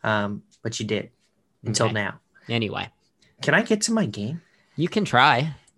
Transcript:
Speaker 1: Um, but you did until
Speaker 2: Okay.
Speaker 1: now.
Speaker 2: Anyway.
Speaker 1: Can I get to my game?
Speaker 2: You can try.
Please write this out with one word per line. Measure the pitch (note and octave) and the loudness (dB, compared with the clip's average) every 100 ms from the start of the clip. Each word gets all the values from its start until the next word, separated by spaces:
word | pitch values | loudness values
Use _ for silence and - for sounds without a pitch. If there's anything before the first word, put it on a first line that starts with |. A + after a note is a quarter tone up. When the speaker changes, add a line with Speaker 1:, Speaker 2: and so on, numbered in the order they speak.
Speaker 1:
Um, | A2 G#2+ G#2 G#2 _ _ | 0 0 -2 -6 _ _
but | A2+ A2 | -10 -6
you | A2 | -4
did | G#2+ - _ _ _ _ _ | -4 -6 _ _ _ _ _
until | A2+ A2 A2+ | -6 0 0
Speaker 2:
Okay. | |
Speaker 1:
now. | G#2+ G2 - _ _ - | 0 -4 -8 _ _ -4
Speaker 2:
Anyway. | A#2 G#2+ G2 F#2+ _ _ _ _ _ | -2 -2 -6 -10 _ _ _ _ _
Speaker 1:
Can | - | 2
I | D#3 | 2
get | A3+ G#3+ | 2 0
to | G#3+ | 0
my | A3+ | 0
game? | D#3+ G#2 G#2 E3 _ _ _ - | -2 -4 -6 -8 _ _ _ -6
Speaker 2:
You | E3 | -2
can | G#3+ F#3+ | -2 2
try. | B2 C#3 B2 D#3 C3+ _ | 6 6 6 0 -6 _